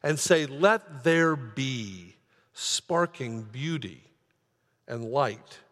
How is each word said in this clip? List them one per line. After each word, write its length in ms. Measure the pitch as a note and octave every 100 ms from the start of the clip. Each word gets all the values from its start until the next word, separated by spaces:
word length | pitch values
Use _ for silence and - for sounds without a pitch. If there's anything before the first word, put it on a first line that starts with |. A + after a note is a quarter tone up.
and 160 | D3 D3+
say, 280 | - E3+ D3
"Let 580 | C#3 F#3+ A3 - D3
there 320 | C#3+ E3 E3 D#3
be," 800 | A#2 G#2 C3+ B2+ G#2 F#2+ F2 _ _ _ _
sparking 880 | - - - _ E3+ E3+ - B2 A2+
beauty 720 | G#2+ A#2 D3+ D#3+ G#2 C#2+ _ _ _ _ _ _ _ _ -
and 240 | A#2+ A2+
light. 480 | C3 C3 G2+ - - _